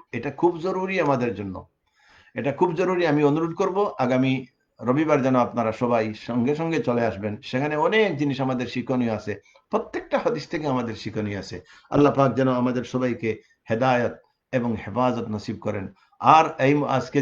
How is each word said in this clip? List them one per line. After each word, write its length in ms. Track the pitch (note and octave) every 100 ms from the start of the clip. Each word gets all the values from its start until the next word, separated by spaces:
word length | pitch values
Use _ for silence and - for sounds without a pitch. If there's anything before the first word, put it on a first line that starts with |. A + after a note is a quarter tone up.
| - A#2
এটা 140 | C3+ -
খুব 120 | F3 F3
জরুরি 300 | F3+ F#3 F#3 F#3+ D3
আমাদের 240 | C3 A#2+ G2
জন্য, 180 | G2 F2+ - _ _ _ _ - _ -
এটা 120 | B2 C3+
খুব 100 | F3+ E3
জরুরি। 220 | F3+ F3+ E3+
আমি 100 | D3 D3
অনুরোধ 220 | D3+ E3 D#3+
করব 160 | F#3+ F#3+ G#3 -
আগামী 280 | B2+ B2+ C3 C3 C3 _ _ _
রবিবার 380 | A#2+ C3+ D#3 C#3+ C3
যেন 100 | B2+ A2+
আপনারা 260 | A#2 A2 G#2+
সবাই 240 | A#2+ A#2+ A2 G#2 -
সঙ্গে 260 | B2 A#2+ D3
সঙ্গে 180 | E3 D#3+ B2+
চলে 140 | A#2+ A#2
আসবেন, 220 | F#2+ G#2 G#2+ -
সেখানে 240 | B2+ D3+ D3+ E3
অনেক 240 | A3 G#3 C#3
জিনিস 180 | D3 C3 C3
আমাদের 200 | B2 A#2+
শিক্ষণীয় 380 | B2+ A#2+ B2+ A#2 G#2+
আছে, 140 | - G2 _ _ -
প্রত্যেকটা 440 | A3 - F4 - C#4
হাদিস 200 | C4 A#3+ -
থেকে 140 | E3 D3+
আমাদের 200 | B2+ A#2 G2+
শিক্ষণীয় 360 | A2 G#2+ G#2 G2+
আছে। 140 | - F2 - - -
আল্লাহ 180 | C#3+ C#3+ C#3
পাক 120 | C3+ A#2+
যেন 100 | C3 B2
আমাদের 220 | B2 B2 A#2
সবাইকে 380 | B2+ B2+ A2+ A2+ G#2+ _ _ -
হেদায়েত 460 | A2+ C3 B2 A2+ - _ _ _
এবং 180 | C3 A#2+ G#2+
হেফাজত 440 | - G#2+ B2+ A#2 G#2+
নসিব 220 | G#2+ A2 G2+ A2+
করেন। 180 | G2+ F#2+ - _ - A#2+ D#3
আর 80 | D#3+ - C3+
এই 80 | D3
ম-, 100 | B2+ B2+
আজকে 220 | - C#3+